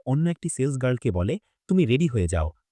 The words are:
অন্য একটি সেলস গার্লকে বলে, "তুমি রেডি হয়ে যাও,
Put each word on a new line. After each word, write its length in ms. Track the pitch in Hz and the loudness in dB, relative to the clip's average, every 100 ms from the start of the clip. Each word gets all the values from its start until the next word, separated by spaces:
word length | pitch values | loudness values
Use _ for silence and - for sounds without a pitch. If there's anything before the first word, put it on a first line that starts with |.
| - | -2
অন্য 180 | 139 170 | 0 0
একটি 180 | 170 170 | -2 -6
সেলস 280 | - 135 135 | -4 -4 -2
গার্লকে 320 | 127 127 123 | -2 -2 -2
বলে, 240 | 90 92 180 _ _ | -2 -2 -4 _ _
"তুমি 180 | - 185 139 | -2 2 4
রেডি 200 | 127 170 | 2 2
হয়ে 220 | 120 85 | 2 0
যাও, 200 | 85 78 - _ | 0 -2 -6 _